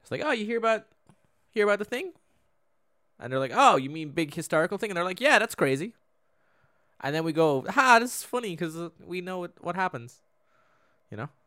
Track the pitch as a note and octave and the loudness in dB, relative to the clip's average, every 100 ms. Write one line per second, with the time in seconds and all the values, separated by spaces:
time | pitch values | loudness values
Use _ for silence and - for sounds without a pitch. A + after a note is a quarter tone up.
0 | - C3 D4 B3 G#3 A#3 A3+ A3 - _ | -10 -6 -2 -2 -2 0 0 0 -4 _
1 | _ _ _ _ _ A3 G#3 G3+ G3+ B3 | _ _ _ _ _ 0 2 2 -2 -6
2 | F4+ - _ _ _ _ _ _ _ _ | -8 -14 _ _ _ _ _ _ _ _
3 | _ _ B2 C3 C3+ A3 C4+ E3 C3+ D#3+ | _ _ -6 -4 -2 6 6 6 0 -8
4 | D3+ D3+ D3+ E3+ D3+ D#3 E3+ G3 G#3+ F3 | -6 -2 -2 -4 -2 0 0 -2 -4 -4
5 | F3+ F3+ C4+ A#3+ A3+ - C#3+ C3+ G3+ - | -4 0 4 4 2 0 0 0 -4 -12
6 | _ _ _ _ _ _ _ _ _ _ | _ _ _ _ _ _ _ _ _ _
7 | C3+ D#3 E3 D#3 D#3+ C3+ - C4+ C4 A#3 | -4 -2 -2 2 4 2 0 2 6 6
8 | A#3+ - - B3 A3+ D#3+ E3+ E3 E3+ _ | 4 -6 -6 -6 -6 -6 -8 -8 -12 _
9 | - F3+ F3+ F#3 F3 _ - F3 F#3 B2+ | -10 -10 -8 -10 -10 _ -8 -4 -4 -4
10 | A#2+ - _ _ _ _ _ _ _ _ | -14 -20 _ _ _ _ _ _ _ _
11 | _ G#2 C#3+ _ | _ -12 -12 _